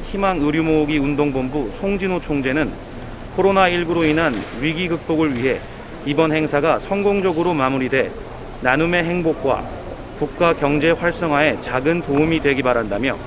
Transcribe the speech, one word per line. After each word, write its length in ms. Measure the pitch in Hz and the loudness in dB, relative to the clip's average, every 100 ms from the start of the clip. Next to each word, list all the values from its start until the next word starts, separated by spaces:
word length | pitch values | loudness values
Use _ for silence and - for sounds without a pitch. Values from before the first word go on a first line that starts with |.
| - | -4
희망 300 | 196 196 180 | -2 0 2
의료 220 | 147 156 | 2 2
모으기 340 | 160 156 147 151 | 2 2 2 2
운동본부 760 | 139 147 147 131 127 147 117 - | 0 2 0 0 -2 -2 -4 -4
송진호 440 | 196 202 190 180 | -2 -2 0 -2
총재는 480 | - 143 131 139 147 - - - - - - - | -2 -2 0 0 -2 -4 -12 -14 -12 -12 -6 0
코로나 320 | 190 196 185 | 4 4 4
일구로 360 | 175 165 170 | 2 0 2
인한 300 | 160 151 165 110 - - | 2 2 2 0 -6 -4
위기 280 | 147 160 180 | -2 -2 -2
극복을 500 | 165 - 156 160 123 | -2 0 0 2 0
위해 200 | 127 98 - - - - 143 | 0 -2 -4 -14 -14 -8 -2
이번 260 | 143 160 | 2 2
행사가 460 | 156 151 143 160 120 | 2 2 2 2 2
성공적으로 760 | - 202 202 202 185 160 170 | 0 0 2 2 2 2 2
마무리돼 580 | 160 131 135 127 135 92 - - - - - | 2 2 0 0 0 0 -4 -12 -12 -14 -4
나눔의 420 | 127 135 165 175 | 0 2 2 2
행복과 580 | 165 175 165 147 135 110 - - - - - - | 0 0 0 0 0 -2 -4 -10 -12 -12 -14 -6
국가 360 | 147 - 170 | -6 0 0
경제 360 | 160 143 147 156 | 2 2 2 2
활성화에 680 | 160 170 165 170 143 151 110 | 2 0 -2 0 2 2 0
작은 420 | - 127 139 175 | -2 -2 0 0
도움이 380 | 151 143 156 160 | 0 2 2 2
되기 220 | 143 135 | 2 2
바란다며 540 | 127 120 107 101 131 113 | 2 0 0 -2 -2 -4